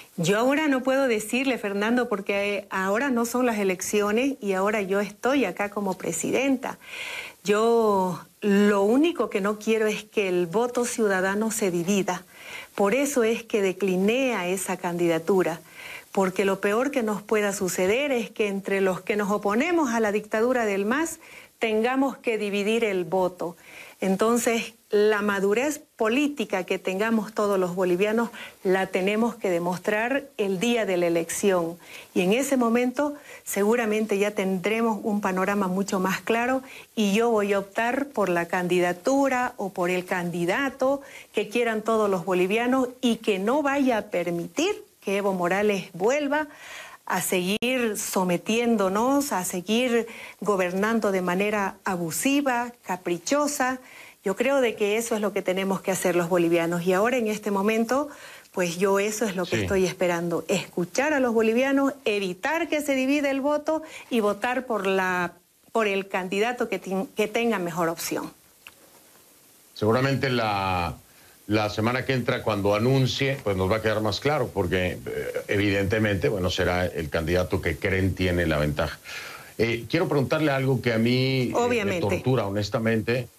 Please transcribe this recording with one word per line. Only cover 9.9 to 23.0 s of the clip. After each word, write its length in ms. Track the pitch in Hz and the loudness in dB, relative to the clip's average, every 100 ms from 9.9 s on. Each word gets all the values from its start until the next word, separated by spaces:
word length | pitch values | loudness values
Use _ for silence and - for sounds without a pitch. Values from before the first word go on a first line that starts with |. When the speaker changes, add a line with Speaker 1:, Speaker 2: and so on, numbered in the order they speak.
| 196 | -2
Speaker 1:
que 240 | - - 196 | -4 -2 0
el 180 | 180 175 | 2 0
voto 380 | 196 240 240 | 0 0 0
ciudadano 680 | 240 - 214 190 190 202 220 | -2 0 2 2 0 0 -2
se 200 | 208 196 | 0 0
divida. 540 | 175 170 202 180 180 - - - - - | 0 0 0 0 -4 -8 -20 -16 -16 -8
Por 200 | - 202 | 0 2
eso 300 | 247 285 262 | 2 0 2
es 200 | 226 226 | 2 0
que 180 | - 220 | -2 0
decliné 720 | 196 185 196 180 196 247 269 | 0 0 0 2 2 2 0
a 140 | 214 175 | 0 -2
esa 280 | 190 - 180 | -2 -4 -4
candidatura, 840 | 180 175 175 165 165 190 165 165 - - - - - | -4 0 2 2 2 2 2 -2 -10 -18 -16 -16 -6
porque 340 | - 190 180 | 0 0 2
lo 160 | 196 190 | 0 2
peor 300 | 202 208 277 | 0 0 0
que 120 | 277 | 0
nos 200 | 214 202 | -2 -4
pueda 300 | - 214 208 | 0 0 0
suceder 600 | 196 185 185 185 233 294 | -2 -2 0 2 2 0
es 180 | 247 214 | -2 -4
que 180 | - 208 | -2 -2
entre 320 | 196 190 196 | -2 -2 0
los 220 | 190 180 | 0 0
que 140 | - 208 | -2 -2
nos 140 | 196 | 0
oponemos 600 | 208 208 214 339 349 277 | 0 0 0 2 2 2
a 100 | 233 | 2
la 100 | 214 | 0
dictadura 540 | 208 214 220 233 247 | 0 -2 0 2 2
del 200 | 220 196 | 0 0
mas 360 | 202 269 330 - - - - - | 0 0 -2 -6 -16 -20 -20 -6
tengamos 580 | 226 214 240 262 269 - | -2 0 2 2 0 -2
que 220 | - 220 | -4 -2
dividir 460 | 208 202 202 226 | -2 -2 0 0
el 200 | 226 190 | 0 0